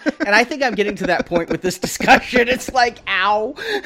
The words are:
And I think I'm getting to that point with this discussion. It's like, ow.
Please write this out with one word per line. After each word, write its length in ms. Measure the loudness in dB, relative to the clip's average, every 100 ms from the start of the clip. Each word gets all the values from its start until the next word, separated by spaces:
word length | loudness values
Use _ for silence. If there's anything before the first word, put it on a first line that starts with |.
| -4 -4
And 160 | 2 2
I 80 |
think 180 | 2 0
I'm 140 | -2 0
getting 200 | -2 -2
to 100 | -2
that 180 | -2 0
point 240 | -2 -2
with 120 | -4
this 180 | -4 -4
discussion. 680 | -6 -2 4 4 4 0 2
It's 220 | 0 -2
like, 280 | 0 0 -2 -4
ow. 480 | -2 2 0 -2 -6 -6 -6